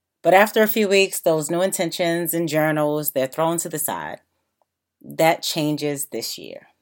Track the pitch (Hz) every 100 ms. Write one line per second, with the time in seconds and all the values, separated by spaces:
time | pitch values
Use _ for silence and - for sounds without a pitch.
0 | _ _ 233 214 214 226 214 226 202 196
1 | 196 - 175 156 147 175 196 196 170 -
2 | 170 170 170 165 165 156 156 151 151 151
3 | 147 139 131 - 165 170 175 156 - 87
4 | 76 - _ _ _ _ _ _ _ _
5 | - 147 160 170 - 170 151 147 147 143
6 | - 113 - - 80 - - _